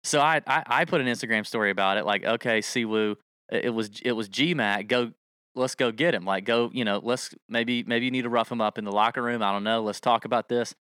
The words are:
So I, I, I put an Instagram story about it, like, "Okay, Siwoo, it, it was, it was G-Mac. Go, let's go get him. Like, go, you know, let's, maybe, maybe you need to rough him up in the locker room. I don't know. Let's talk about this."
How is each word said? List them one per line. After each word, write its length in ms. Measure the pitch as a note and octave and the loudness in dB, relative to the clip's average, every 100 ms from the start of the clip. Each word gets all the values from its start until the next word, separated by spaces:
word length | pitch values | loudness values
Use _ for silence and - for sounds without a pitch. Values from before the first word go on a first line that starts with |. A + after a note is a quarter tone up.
So 160 | - D3+ | 2 4
I, 220 | D3 D#3+ - | 4 2 2
I, 160 | C#3+ D#3 | 0 2
I 200 | B2+ F3 | 0 2
put 140 | E3+ | 2
an 60 | B2+ | 0
Instagram 380 | A#2 A2+ A2+ G#2 | -2 0 -2 0
story 240 | A#2 G#2 | 0 0
about 280 | G2 G2 G2 | 2 2 2
it, 80 | F2+ | 2
like, 180 | G2+ G2 | 0 0
"Okay, 340 | A2+ B2 A2 | 0 0 0
Siwoo, 580 | - B2+ A2+ A2 G#2+ G2+ _ _ - | 0 -4 0 0 0 -4 _ _ -6
it, 140 | A#2+ B2 | -2 -2
it 40 | |
was, 320 | A2+ G#2 G#2 | -2 -6 -4
it 100 | B2 | -4
was 160 | A2+ G2+ | -2 -4
G-Mac. 580 | F#2+ D#3 D#3+ G#2+ G2+ G#2 | -2 0 2 0 0 0
Go, 240 | B2 A#2+ - _ _ _ B2+ | 0 -2 -8 _ _ _ -4
let's 180 | B2+ - | -4 0
go 160 | B2+ | -2
get 220 | A2 E3+ | 2 0
him. 100 | A2+ | 0
Like, 220 | F#2 F#2+ G2+ | 0 -2 2
go, 240 | A#2 A#2+ | 0 0
you 140 | B2+ A2 | -2 -2
know, 160 | G2 | -2
let's, 300 | A2 B2+ - - _ | -2 -4 -4 -16 _
maybe, 340 | A#2 A#2 A#2+ | -2 0 -2
maybe 220 | G#2+ A#2 B2 | 0 0 0
you 60 | |
need 100 | B2+ | -2
to 80 | A#2+ | 0
rough 220 | A#2 A2+ | 0 0
him 100 | A#2+ | -2
up 160 | G#2+ - | -2 -2
in 80 | G#2 | -2
the 60 | |
locker 320 | G2+ A2 B2+ | 2 2 0
room. 180 | A#2+ A#2+ | -4 0
I 100 | G#2 | 0
don't 120 | G2+ | 0
know. 180 | G#2 A2+ | 0 0
Let's 180 | G#2+ G2+ | -2 -2
talk 240 | B2+ A2+ A2 | 2 2 2
about 240 | A#2 - | -2 0
this." 260 | A#2+ A#2 - | -2 -2 -8